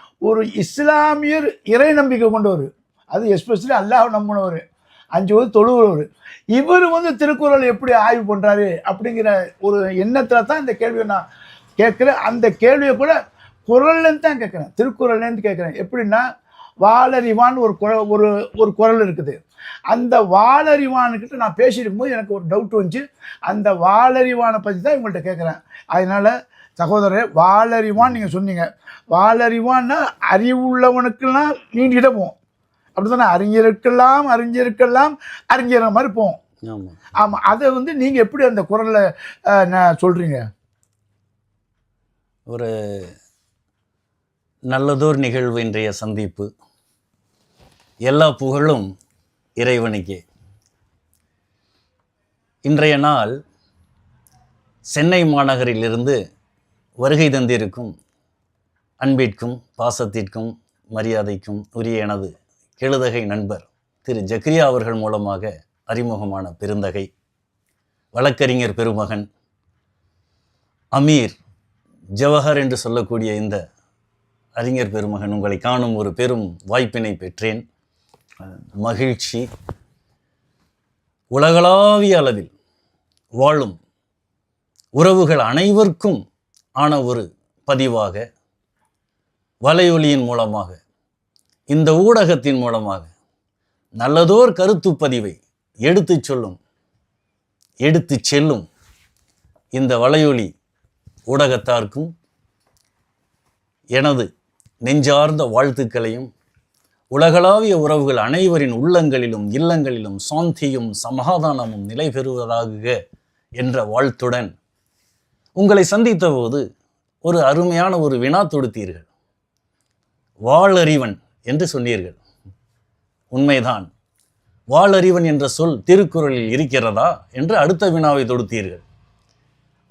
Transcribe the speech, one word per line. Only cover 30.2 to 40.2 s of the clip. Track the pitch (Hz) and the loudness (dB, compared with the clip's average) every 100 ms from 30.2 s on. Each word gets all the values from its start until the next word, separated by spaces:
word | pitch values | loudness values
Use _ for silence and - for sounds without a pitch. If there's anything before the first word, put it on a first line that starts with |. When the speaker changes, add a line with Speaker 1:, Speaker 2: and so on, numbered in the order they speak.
| - | 0
Speaker 1:
அறிவுள்ளவனுக்கெல்லாம் | 190 240 254 254 254 254 247 247 - 262 262 302 285 _ | 2 2 0 0 2 4 4 -2 -2 0 0 0 -4 _
நீண்டிட | 226 262 247 262 | 0 2 4 4
போவோம், | 226 180 - _ _ _ _ _ | 2 -6 -12 _ _ _ _ _
அப்படித்தானே? | - 208 247 180 | -6 -2 2 2
அறிஞருக்கெல்லாம், | 175 208 220 226 214 247 247 254 277 285 | 2 2 4 4 2 2 4 4 4 2
அறிஞருக்கெல்லாம் | 233 240 240 247 208 247 254 294 285 - - - | 0 0 -2 -2 0 2 2 2 -2 -16 -8 -2
அறிஞர் | 254 247 247 226 | -2 2 2 2
மாதிரி | 208 269 | 2 0
போவோம். | 208 202 147 _ _ | 0 -2 -4 _ _
Speaker 2:
ஆமா. | 113 107 92 85 - | -14 -12 -14 -18 -6
Speaker 1:
ஆமா, | - 208 202 | 0 0 0
அதை | 196 226 277 | 0 2 0
வந்து | 262 269 294 | 0 -4 -2
நீங்க | 262 262 | 0 2
எப்படி | 220 285 | 0 2
அந்த | 254 214 | 0 0
குறளை, | 170 214 220 214 190 - - - | -2 -2 0 2 0 -2 -16 -6
அஹ், | - 202 180 | 0 2 2
ந-, | 185 175 160 | 4 2 2
சொல்றீங்க? | 185 175 | 0 0